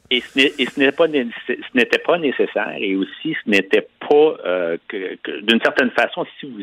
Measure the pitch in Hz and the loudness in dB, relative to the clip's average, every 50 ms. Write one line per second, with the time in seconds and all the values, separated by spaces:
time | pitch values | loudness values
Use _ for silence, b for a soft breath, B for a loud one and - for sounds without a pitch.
0 | _ _ 123 123 - - - 135 135 151 - - 131 120 - - 135 135 - - | _ _ -2 -2 -2 -2 0 2 2 2 2 0 -4 -4 0 2 2 2 4 4
1 | 170 160 151 143 123 117 - - - - 120 - - - - 127 117 - - - | 2 2 2 0 -2 -2 -8 -12 -8 -6 -6 -6 -8 -4 0 0 2 2 2 0
2 | - - 160 180 160 135 113 - 101 - - 101 107 - - - 117 98 95 95 | 2 0 0 0 0 -2 0 0 -2 0 0 -4 -4 -4 -6 -6 -4 -2 -2 -2
3 | 95 - - - - 156 156 - - - 101 196 190 - - 104 - - _ _ | -2 -4 -6 -10 -8 -6 -6 -6 -2 0 0 0 2 2 0 0 0 -2 _ _
4 | - - 147 147 151 156 - - - 90 90 92 87 82 85 85 - - - 98 | 0 4 6 6 6 4 2 -2 -4 -2 -2 -2 0 -2 -4 -6 -8 -10 -10 -8
5 | 95 92 92 - - - 76 69 104 104 117 117 - 147 - - 135 120 - - | -8 -8 -10 -10 -10 -10 -10 -6 0 2 2 4 2 2 2 2 0 0 2 0
6 | 117 104 - 180 156 - - - - 143 120 104 | 0 0 -2 -6 -8 -10 -10 -16 -16 -14 -14 -14